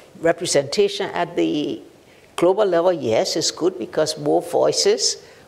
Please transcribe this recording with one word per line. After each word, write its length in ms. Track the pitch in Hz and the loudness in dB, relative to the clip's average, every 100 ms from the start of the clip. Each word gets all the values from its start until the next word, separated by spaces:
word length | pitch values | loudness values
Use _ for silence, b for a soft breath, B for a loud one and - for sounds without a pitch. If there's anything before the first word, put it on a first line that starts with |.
| B - | B -4
representation 880 | 160 170 175 147 135 - 202 202 196 | -2 0 0 0 0 0 0 0 -6
at 240 | 170 175 170 | -4 -4 0
the 440 | 165 156 147 - - - B B B - | 0 0 -4 -6 -12 -20 B B B 0
global 300 | 170 196 208 | 2 4 2
level, 260 | 170 175 | 2 2
yes, 420 | 175 127 110 185 | 2 2 0 0
is 160 | 175 147 | -2 -4
good 280 | - 165 185 | -2 -2 -2
because 400 | - - 156 - | -4 -2 -2 -2
more 240 | 147 165 | 0 0
voices 840 | 170 - 135 151 196 240 - - B B | 0 2 2 2 2 2 0 -4 B B